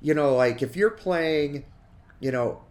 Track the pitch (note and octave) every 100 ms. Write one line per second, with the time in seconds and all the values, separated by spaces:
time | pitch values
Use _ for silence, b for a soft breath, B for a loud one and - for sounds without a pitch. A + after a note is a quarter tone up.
0 | D3 D3+ C#3+ B2+ B2 A#2 B2+ D3+ A3 -
1 | F#3 E3+ D#3+ D#3 C#3+ C#3+ - - - -
2 | - - C3 B2+ A2+ - -